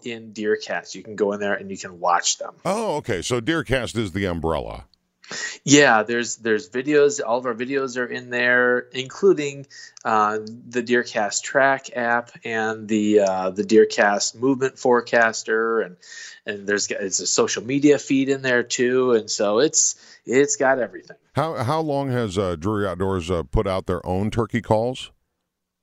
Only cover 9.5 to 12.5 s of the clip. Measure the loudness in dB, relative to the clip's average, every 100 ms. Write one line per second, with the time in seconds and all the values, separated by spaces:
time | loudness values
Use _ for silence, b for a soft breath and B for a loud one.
9.5 | -8 -16 B B B -2 2 2 0 -8
10.5 | -14 -6 -6 0 0 0 -2 -2 -4 -2
11.5 | 2 2 0 -4 -4 0 0 -2 -12 -6